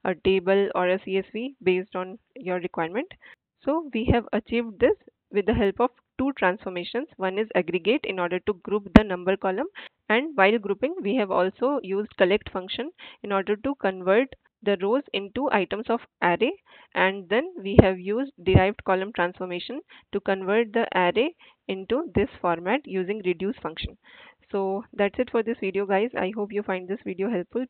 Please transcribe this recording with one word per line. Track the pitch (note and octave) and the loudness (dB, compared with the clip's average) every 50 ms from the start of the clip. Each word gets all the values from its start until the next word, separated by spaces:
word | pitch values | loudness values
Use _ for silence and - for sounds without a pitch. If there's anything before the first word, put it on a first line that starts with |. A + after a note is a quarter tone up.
| - | -2
a | G3 F#3 | -4 -4
table | D3+ _ F#3 F#3+ F#3+ F3 F#3 G3 G3+ G3+ F#3+ - | 0 _ 2 2 4 4 4 4 4 4 2 0
or | - F3+ F3+ | 0 2 2
a | F#3 G3 - | 2 0 -2
C | - F#3+ F#3+ | -2 -2 -2
S | F#3+ - | -2 -4
V | - G#3+ A#3+ C#4 C#4 _ | -8 -8 -8 -8 -10 _
based | - F#3 F#3 F3+ F#3 _ - | 2 2 2 2 0 _ -6
on | F#3 F#3 F#3 F#3+ A#3 _ _ _ | -6 -6 -6 -10 -16 _ _ _
your | - F3 F#3 F3+ F3+ | -12 -6 -4 -4 -4
requirement. | E3+ F3 - - E3 D#3+ F3+ A#3 D#4+ G4 - _ - - - _ _ _ _ _ _ | -4 -6 -4 -4 -4 -2 -2 -6 -6 -6 -12 _ -20 -20 -20 _ _ _ _ _ _
So | C#4 D4 E4 E4 C#4+ | -2 -2 -2 -2 -4
we | - A3+ A3+ B3 | -4 -2 2 2
have | C#4 A#3+ A3 - | 2 2 2 0
achieved | - G#3 - - A3+ A#3 A#3+ A3+ G3+ E3 | -4 -4 -4 -2 -2 -2 -2 -4 0 2
this | A#3 C#4+ G#4+ _ _ - _ _ _ _ | 4 4 4 _ _ -20 _ _ _ _
with | - G3+ G3 | -2 0 2
the | F#3+ A#3+ | 2 2
help | A#3+ G#3+ G3 F#3+ - | 2 2 0 2 2
of | A#3 C4 _ _ _ _ _ - | 0 0 _ _ _ _ _ -2
two | C4 C#4 C4+ - | -2 -2 0 2
transformations. | - F#3 F3+ A3 - G3+ F3+ F3 F3+ - - A#3 D4 - - | 0 0 0 0 -6 -8 -6 -6 -8 -4 -4 -6 -6 -6 -8
One | - F#3+ F#3 F#3+ G3+ | -4 -4 -2 0 -2
is | A3 G#3+ - | -4 2 0
aggregate | F3+ F3 D#3 E3+ F#3 D#3+ G3+ B3 C#4+ - | 0 0 2 -2 0 2 2 2 2 0
in | - F#3+ F#3 | -4 -2 -2
order | F3+ F3 F3 F3+ | -2 0 -2 -2
to | _ - G#3 | _ -2 -4
group | F3 _ - G3 G#3+ G3+ F#3+ E3 | -4 _ -2 -2 -2 -4 0 0
the | A3 G#3+ | 0 0
number | G#3 F#3 F3+ F3+ F#3 F#3+ | 0 -6 -4 -2 -4 -4
column, | F#3+ - F#3+ F#3+ G3+ D4+ G4 _ - - - _ _ _ - | -2 -4 -4 -4 -4 -6 -8 _ -16 -20 -20 _ _ _ -2
and | G#3+ A#3 C#4+ E4 D4 | -2 -2 -2 -4 0
while | A#3 F#3+ G3 A3 A#3 | 2 2 2 2 0
grouping | G3 G3 G3+ G3 - D4 F4+ F#4+ | -2 -4 -4 -2 -4 -4 -4 -4
we | A#3 G3+ A3 | -4 -2 -2
have | C4 G#3 F#3+ | -2 -2 0
also | F#3 F3+ F3+ F#3+ - - B3+ C4+ D4 C4+ | 0 0 0 -2 -2 -2 -2 -2 -2 -2
used | - F#3 G3 G3 G#3 G3+ - | -4 -4 -4 -4 -6 -6 0
collect | - G3 F3 G3 G#3+ - - | 0 2 2 2 0 -2 -6
function | - F#3+ F#3 F#3+ - - B3 D#4+ _ _ - - - _ | -10 -10 -10 -8 -8 -8 -8 -10 _ _ -20 -20 -18 _
in | - G#3 | -6 -2
order | G3+ G3 F#3 G3+ G#3 | -2 -2 0 0 -2
to | G#3 - C4 C#4 | -2 -2 -6 -4
convert | _ - G3 F#3+ F#3 F3+ F#3 G3 A3+ C4+ C4 - _ _ _ _ _ | _ -2 -2 -2 0 2 4 4 4 4 0 -6 _ _ _ _ _
the | - G#3 G3+ F3+ | 0 0 0 2
rows | F#3+ G3 A#3 C#4 C#4+ - | 2 0 0 0 0 -2
into | - G3 G3+ G3 _ A#3+ C#4 C#4+ | -6 -6 -6 -4 _ -2 -2 0
items | - G3+ F#3 - - G3+ - - | 2 0 0 0 -4 -6 -2 -2
of | A#3 A#3+ - _ _ _ | -2 -2 -2 _ _ _
array, | - F3 F3 E3 A3 C#4 G4+ - _ _ - - - _ _ | 2 2 4 4 2 0 0 -4 _ _ -20 -20 -20 _ _
and | - F3+ F#3+ G3 G3+ F#3+ E3 | 2 2 2 2 -2 -4 0
then | G3 A#3 D#4 F#4 F4+ D4 | 0 0 0 -2 -8 -8
we | F#3+ G3 G3+ - | -6 6 8 8
have | G#3 F#3+ F#3+ F#3 | 8 8 4 0
used | F3+ G3 G#3 A#3+ C#4 C#4 _ - | -2 -2 -2 -2 -2 -4 _ -6
derived | F3 F#3+ F#3 F#3 F#3 G3 G#3+ - - | 0 4 6 6 6 4 0 -2 0
column | - F#3+ F#3 F#3+ G#3 A3+ | 0 0 0 0 -4 -2
transformation | - F3 F3 F#3 - F#3 F3+ F3 F3+ - - B3 D4 - _ - - _ _ | -2 -2 -2 -2 -6 -8 -6 -6 -8 -8 -8 -10 -12 -12 _ -20 -20 _ _
to | - G3+ | -6 -4
convert | _ - G3 F#3+ F#3+ F#3+ G3+ A3+ A#3 G#3+ | _ 0 -2 -2 0 0 2 2 2 2
the | G3+ A#3 A#3 - - | 0 -2 -2 0 2
array | F#3 F3+ F3 F3 G#3+ C4 D#4+ F4 _ - - _ _ _ - | 2 2 4 4 2 0 0 -2 _ -20 -20 _ _ _ -8
into | F#3+ F#3+ F#3+ - A3+ C4+ E4+ B3 E3+ | -8 -8 -2 -2 -2 -2 -2 0 0
this | - - - - - | 0 0 0 -2 -4
format | - F3+ E3+ E3+ F3 F#3 A3 C#4+ - | 0 0 0 0 0 -2 -2 -2 -2
using | - F#3 F#3+ F3+ F3 G#3 A3 F#3+ | -4 -4 -4 -2 -2 -4 -2 0
reduce | F3+ F3 D#3+ F#3 G3+ B3+ - | -2 -2 0 -2 -4 -4 -4
function. | - D#3+ D#3+ - - - - _ _ - - - - - - _ _ _ | -8 -10 -8 -8 -10 -12 -12 _ _ -20 -20 -20 -20 -20 -20 _ _ _
So | - G3 G3 F#3+ F#3+ G3 A#3 _ - | -4 -2 0 0 -2 -4 -6 _ 0
that's | - G3+ G3+ - - | 0 0 0 2 0
it | B3+ - | -2 0
for | - A#3 | 0 0
this | A3 A3+ A#3 - | 0 0 -2 -2
video, | - F#3+ F3+ G3 G3+ | -4 -2 0 -2 0
guys. | F#3+ G3+ F#3+ G#3+ B3 - - | 2 2 2 2 0 0 -2
I | F3 F#3 G#3+ | -2 -2 -2
hope | A3 G#3 G3+ | -4 -6 -4
you | G#3 G3+ | -4 -4
find | G#3 - F#3+ F3+ F3+ F3+ | -2 -2 -4 -4 -4 -6
this | G3 - - | -8 -6 -6
video | G3+ F#3 F3 F#3+ - | -10 -4 -4 -2 -2
helpful. | A3+ F3 F3 _ - A#3+ B3+ | -2 -2 -4 _ -6 -6 -6